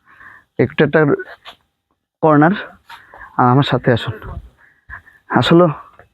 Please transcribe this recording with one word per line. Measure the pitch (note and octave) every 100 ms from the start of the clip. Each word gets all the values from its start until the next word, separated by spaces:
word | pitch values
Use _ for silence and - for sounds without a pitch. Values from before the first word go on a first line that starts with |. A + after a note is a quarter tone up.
| _ _ - - _ -
একটা, | B2 - D3
একটা | D#3 D3 - - - - - _ _ _ _ _ -
কর্নার, | D#3+ D3 D#3+ G#3 - - - - _ - - -
আর | B2+
আমার | C3+ C#3
সাথে | B2+ - A2+
আসুন। | - A2 - - - _ _ _ - - _ _ - B2
আসলে | A#2 E3+ F3 - - _ _